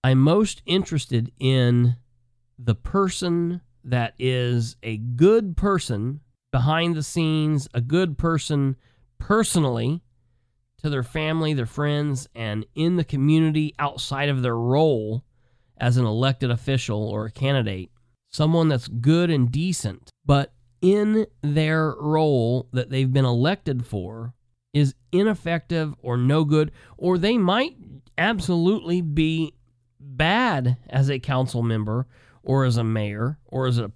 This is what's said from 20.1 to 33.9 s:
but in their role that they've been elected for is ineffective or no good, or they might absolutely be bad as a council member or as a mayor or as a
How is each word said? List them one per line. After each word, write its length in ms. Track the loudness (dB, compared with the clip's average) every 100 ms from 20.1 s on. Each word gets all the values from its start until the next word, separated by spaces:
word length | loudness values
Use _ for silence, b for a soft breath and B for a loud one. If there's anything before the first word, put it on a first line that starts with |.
| _ 2
but 280 | 2 2 _ _ _
in 440 | 2 4 2 0 -2 _
their 520 | -2 0 2 2 0 -2
role 680 | 0 2 2 2 2 -2 -2
that 180 | -6 -2
they've 220 | -2 2
been 140 | 2 2
elected 600 | 2 0 0 -4 -6 -4
for 480 | -8 -8 -10 -14 -14 _ _ _
is 220 | 0 0 0 _
ineffective 840 | 0 2 0 -4 -4 -2 -4 -4 -6
or 140 | -4 0
no 300 | 2 2 4
good, 260 | 2 2 B B B
or 200 | 0 2
they 200 | 2 2
might 380 | 2 2 -2 -6 -20 -20 _ -4
absolutely 840 | -2 -2 -2 2 2 0 -2 -2
be 520 | -2 0 0 0 -4 _ _ _ _ _
bad 760 | -20 -2 0 2 2 0 0 -2 -2
as 200 | 0 0
a 100 | -2
council 440 | -2 -2 0 -2
member 440 | -2 -2 -2 -4 -6 b b b
or 200 | -2 0
as 140 | 2 0
a 60 |
mayor 560 | 0 -2 -4 -4 -6 -6 _
or 220 | -4 -2
as 100 | -2
a 140 | -4